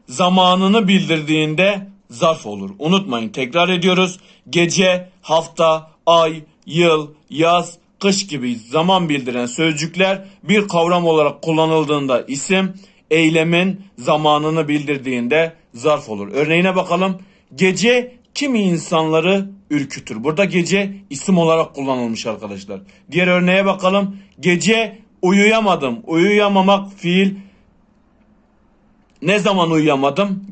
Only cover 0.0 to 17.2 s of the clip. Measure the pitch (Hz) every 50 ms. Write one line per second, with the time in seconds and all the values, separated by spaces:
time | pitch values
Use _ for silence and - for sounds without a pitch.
0 | _ - 127 - 190 180 185 190 185 180 180 185 190 190 202 233 226 185 202 185
1 | 160 147 165 156 151 147 156 156 156 151 156 151 185 196 208 196 196 - - _
2 | _ _ 120 - - 165 160 156 - 110 104 101 98 98 98 - 143 160 190 196
3 | - - 123 117 113 110 101 - 127 120 123 170 170 175 185 180 165 190 185 175
4 | 185 180 180 - _ _ - _ _ - 127 170 175 165 143 151 185 185 180 180
5 | 180 - _ _ _ - 151 147 160 - - - 165 160 160 160 156 - _ _
6 | _ - 170 170 165 160 160 160 151 _ _ _ _ - 139 160 175 170 160 156
7 | 151 147 - _ _ _ - 143 160 165 175 175 170 - - _ _ _ _ _
8 | - 202 190 - - - 147 139 120 123 120 110 107 110 123 156 165 180 190 185
9 | 175 156 147 139 123 123 120 123 120 120 - - 160 165 156 147 151 165 - 175
10 | 190 190 196 190 - - - _ - 143 196 214 202 202 175 170 165 170 180 180
11 | 175 165 160 156 151 143 143 - - 165 160 156 160 160 160 160 156 139 151 147
12 | 139 135 127 117 - - 131 139 - - 185 190 190 185 185 - - - _ _
13 | _ _ 156 160 165 160 160 165 160 165 170 175 180 196 185 - - - _ -
14 | 120 151 160 151 156 151 147 147 151 156 160 165 156 143 147 151 147 139 147 139
15 | 120 131 127 120 120 120 143 156 165 160 160 _ _ _ _ 117 120 151 151 139
16 | - - 107 101 101 98 - 131 147 151 160 170 180 190 185 185 170 - 170 170
17 | 185 196 190 185